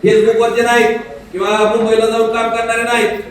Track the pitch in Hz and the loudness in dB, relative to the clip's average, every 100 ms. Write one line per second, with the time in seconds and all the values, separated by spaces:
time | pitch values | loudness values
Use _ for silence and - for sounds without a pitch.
0 | 202 220 220 226 226 233 240 240 220 226 | 4 4 4 2 0 0 2 2 2 0
1 | - - - 185 202 214 214 226 220 220 | -8 -16 -14 -6 -2 0 0 0 0 2
2 | 226 226 226 226 226 226 226 233 233 240 | 2 0 0 0 -2 -4 -2 -2 -2 0
3 | 208 - - | 0 -2 -10